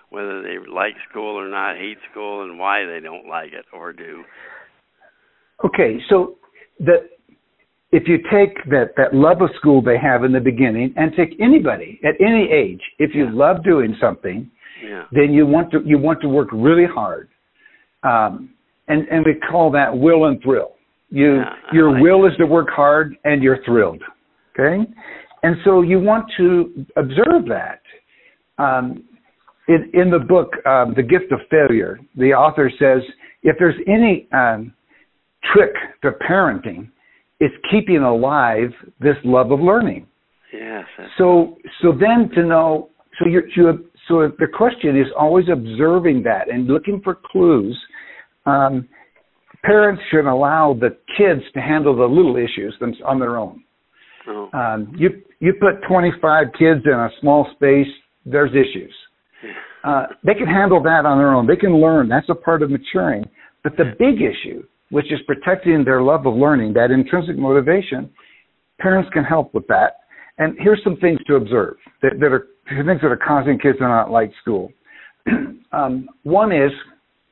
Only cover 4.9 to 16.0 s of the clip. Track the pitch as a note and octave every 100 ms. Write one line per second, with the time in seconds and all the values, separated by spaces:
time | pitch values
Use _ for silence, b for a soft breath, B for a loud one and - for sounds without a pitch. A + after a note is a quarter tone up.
4.9 | _ _ _ _ _ _ _ - - C3+
5.9 | A2 - F#3+ F#3 - _ b b _ D#3+
6.9 | F3 - _ _ _ _ _ _ _ _
7.9 | E3 - E3 - G#3 G3 - C3+ C#3+ A#2
8.9 | - C3+ C3+ D3+ F3+ F#3 - D3+ C#3 A#2+
9.9 | A#2 C#3+ B2 B2+ B2+ B2 A#2+ C3 A2 B2+
10.9 | - D#3+ D#3 D#3+ - A3+ D4+ C#3+ G2 -
11.9 | - D3 D#3 G3+ A3+ G3 D#3 G2+ F2+ -
12.9 | - D3+ C#3+ B2+ A2+ D3 F3+ E3 D#3+ A2+
13.9 | G#2+ A#2 F2+ G2 G2 B2+ _ B B A2
14.9 | G2 E2 C3 D3 D3 D3 D#3 E3 D#3 D3+
15.9 | D3